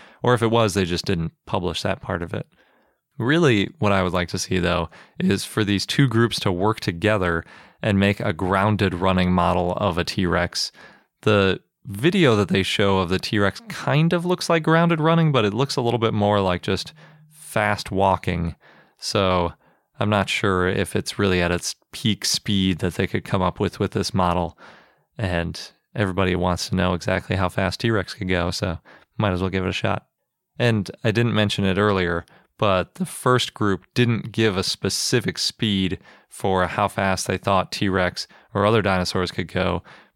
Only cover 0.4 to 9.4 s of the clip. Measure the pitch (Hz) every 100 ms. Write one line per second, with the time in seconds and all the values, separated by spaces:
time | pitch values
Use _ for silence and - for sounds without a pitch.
0.4 | 113 117 110 92 87 87 - 90 82 -
1.4 | - 98 87 85 101 92 - 92 85 101
2.4 | - _ _ _ _ _ _ - 117 160
3.4 | 160 107 98 - 104 98 92 90 87 92
4.4 | - 92 87 87 82 - - - 185 -
5.4 | - - 101 98 - - 135 113 113 -
6.4 | 104 90 104 110 - 85 104 107 90 82
7.4 | - - - _ 110 98 101 101 107 82
8.4 | 92 95 104 104 98 87 92 92 92 90